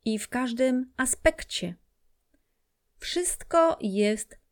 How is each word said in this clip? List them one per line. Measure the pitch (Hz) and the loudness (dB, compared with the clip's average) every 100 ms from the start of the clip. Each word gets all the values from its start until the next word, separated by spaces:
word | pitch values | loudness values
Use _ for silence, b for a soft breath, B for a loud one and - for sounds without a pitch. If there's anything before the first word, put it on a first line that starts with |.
| 226 | -4
i | 220 | -4
w | - | -4
każdym | 247 254 233 262 254 254 - | -4 -4 0 2 2 -2 -2
aspekcie. | 254 - 220 - - - 180 175 _ _ _ _ _ _ _ _ _ _ _ _ | -2 2 2 2 -8 -6 -8 -10 _ _ _ _ _ _ _ _ _ _ _ _
Wszystko | - 339 349 - - 339 330 - | -6 -4 -4 -6 0 4 4 2
jest | 208 196 208 214 - - _ | -2 0 0 0 -6 -16 _